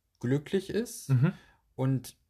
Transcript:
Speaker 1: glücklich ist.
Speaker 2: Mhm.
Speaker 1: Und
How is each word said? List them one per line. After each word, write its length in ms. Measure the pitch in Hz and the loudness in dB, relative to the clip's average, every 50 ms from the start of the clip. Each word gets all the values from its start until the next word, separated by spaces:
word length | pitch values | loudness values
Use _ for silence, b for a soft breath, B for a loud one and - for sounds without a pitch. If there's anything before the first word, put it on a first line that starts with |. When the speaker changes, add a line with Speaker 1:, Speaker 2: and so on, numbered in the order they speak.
| _ _ _ - | _ _ _ -4
Speaker 1:
glücklich 500 | - 120 135 147 147 - - 190 190 - | 0 0 0 0 0 0 -2 -2 -2 -2
ist. 400 | - 208 240 - - - - - | -2 -4 -4 -4 -8 -8 0 2
Speaker 2:
Mhm. 240 | 135 120 135 185 B B B B B B B _ _ | 4 4 4 4 B B B B B B B _ _
Speaker 1:
Und 400 | - 131 135 135 127 - - - _ _ | -2 0 0 0 -2 -4 -8 -18 _ _